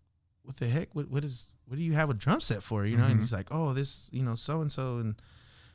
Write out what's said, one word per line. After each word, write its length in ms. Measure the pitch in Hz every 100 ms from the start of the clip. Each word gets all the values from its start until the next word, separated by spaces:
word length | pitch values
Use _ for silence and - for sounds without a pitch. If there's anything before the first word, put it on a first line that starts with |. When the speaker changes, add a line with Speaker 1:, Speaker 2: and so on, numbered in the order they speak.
| _ _ _ _
Speaker 1:
"What 140 | - 135
the 100 | 120
heck? 260 | 135 -
What, 160 | - 139
what 140 | 135
is, 260 | 147 123 - - -
what 120 | 131
do 60 |
you 100 | 165
have 160 | 151 156
a 40 |
drum 280 | 113 - 220
set 200 | - 104
for?" 240 | - 110 101
You 120 | 117
know? 60 |
And 100 | 107
Speaker 2:
Mm-hmm. 60 | 107
Speaker 1:
he's 120 | 110
like, 140 | 104 98
"Oh, 240 | 156 156
this, 360 | 131 139 - -
you 120 | 123
know, 120 | 131 117
so-and-so." 640 | - 160 151 - 131 120
And, 180 | 113 107 - - - - -